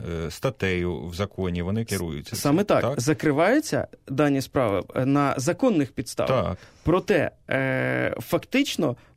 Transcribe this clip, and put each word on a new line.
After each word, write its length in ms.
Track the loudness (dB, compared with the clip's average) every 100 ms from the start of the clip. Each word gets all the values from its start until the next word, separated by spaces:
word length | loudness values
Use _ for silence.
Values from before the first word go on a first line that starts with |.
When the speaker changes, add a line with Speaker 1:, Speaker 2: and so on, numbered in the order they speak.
| -8 -6 -6
Speaker 1:
е, 40 |
статтею 760 | -4 -4 -2 -2 0 -2 -4 -6
в 60 | -6
законі, 460 | -6 -4 -4 -2
вони 240 | -2 -4 -4
керуються 500 | -4 -4 -6 -8 -4
Speaker 2:
Саме 220 | 2 2
Speaker 1:
цим, 80 | 4
Speaker 2:
так. 160 | 2
Speaker 1:
так? 180 | 2 0
Speaker 2:
Закриваються 840 | 0 0 2 2 4 2 2 -2 -4 -8 -6
дані 340 | 0 2 2
справи, 420 | 0 0 2 0 -2 -2
е, 100 | 2
на 280 | 2 2 0
законних 540 | -2 2 2 2 0
підставах. 520 | -4 -8 -4 0 2 0
Speaker 1:
Так. 120 | -4 -10 -6
Speaker 2:
Проте, 480 | 0 2 2 2 2 -4 -4
е, 680 | -2 0 0 0 0 -2 -4
фактично 760 | -2 -2 0 0 0 0 -2 -4 _